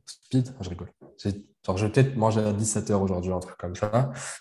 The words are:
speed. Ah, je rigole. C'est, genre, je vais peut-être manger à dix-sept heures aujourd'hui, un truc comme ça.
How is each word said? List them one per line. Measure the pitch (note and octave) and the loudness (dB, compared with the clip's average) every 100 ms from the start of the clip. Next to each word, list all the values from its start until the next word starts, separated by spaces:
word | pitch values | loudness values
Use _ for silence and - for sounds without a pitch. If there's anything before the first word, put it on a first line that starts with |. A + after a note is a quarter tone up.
| - | -18
speed. | - _ C3 B2 - | -20 _ 0 0 -6
Ah, | |
je | F#2 | -10
rigole. | F2 F2 _ - _ | -10 -12 _ -20 _
C'est, | G2+ G2 - _ - | -4 -4 -10 _ -4
genre, | F#2+ | 0
je | G#2+ | 2
vais | |
peut-être | C#3 C3+ B2 | 4 4 4
manger | A2 A2 | 2 4
à | G#2+ | 2
dix-sept | G#2 A2 A2 G2 | 0 0 -2 0
heures | G2+ | 2
aujourd'hui, | F#2+ F2+ F2+ | 2 0 -2
un | F2+ | -4
truc | - - | -6 -10
comme | F2 | -10
ça. | F2+ G#2 A2+ C3 - - - | -4 0 2 2 -2 -10 0